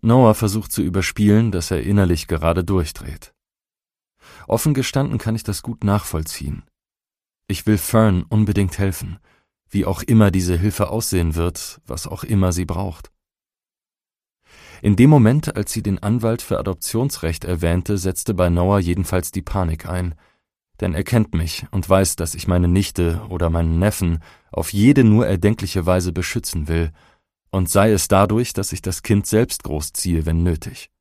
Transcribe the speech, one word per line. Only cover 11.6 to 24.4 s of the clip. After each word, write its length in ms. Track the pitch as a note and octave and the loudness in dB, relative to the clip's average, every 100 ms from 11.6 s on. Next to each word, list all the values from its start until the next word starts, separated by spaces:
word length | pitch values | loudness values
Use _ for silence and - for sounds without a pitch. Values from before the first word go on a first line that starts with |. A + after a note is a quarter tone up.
| - - | -14 -18
was 220 | - - - | -14 -12 -10
auch 160 | F#2 | -12
immer 300 | - G#2+ F#2 | -2 0 0
sie 120 | F2 | 0
braucht. 460 | F2 E2 G2 D#2+ - _ _ _ _ _ _ _ _ _ _ _ _ _ _ - - - | -4 -4 -6 -10 -20 _ _ _ _ _ _ _ _ _ _ _ _ _ _ -20 -20 -4
In 140 | - | 0
dem 160 | G2+ C#3 | 6 8
Moment, 460 | D3+ A2 C#3 - - | 8 6 4 -2 -6
als 160 | G#2 | -6
sie 100 | - | -6
den 180 | G2+ F#2+ | -4 -4
Anwalt 420 | G#2 A#2+ A2+ A2+ | -2 -2 -2 -4
für 180 | - - | -4 -6
Adoptionsrecht 840 | G2 F2 - A2 C3+ - E2 D#2+ | -4 -6 -4 -2 -2 -2 -6 -4
erwähnte, 540 | - F2 E2+ F2+ F2 G2+ | -4 -2 0 0 0 -2
setzte 360 | F#2 F2 - | -2 -4 -4
bei 160 | F#2 F2+ | 0 2
Noah 280 | F2 F2+ G2+ | 2 2 2
jedenfalls 540 | F2 F2 F2 F#2 E2+ | 2 -2 -2 -4 -4
die 100 | - | -8
Panik 460 | - G2+ F2 D#2+ - | -6 -4 -2 -4 -6
ein. 260 | F#2 F2 D#2+ _ _ _ _ _ _ | -6 -6 -8 _ _ _ _ _ _
Denn 140 | F#2+ | -4
er 80 | D#2+ | -4
kennt 320 | - A#2+ G#2+ | 0 0 0
mich 320 | E2 E2 - - | -2 -4 -8 -8
und 160 | G2 F2 | -6 2
weiß, 260 | F#2+ F#2+ | 2 2
dass 220 | - E2 E2 | -2 -6 -6
ich 100 | - | 0
meine 220 | F2+ F2 | 2 4
Nichte 580 | F2+ G2 - E2+ E2+ G#2+ | 2 0 -2 -2 -2 -6
oder 200 | F2+ E2+ | -2 0
meinen 300 | E2 E2 E2 | 0 0 2
Neffen 420 | G2 - F2+ E2 - _ | 0 0 -2 -2 -6 _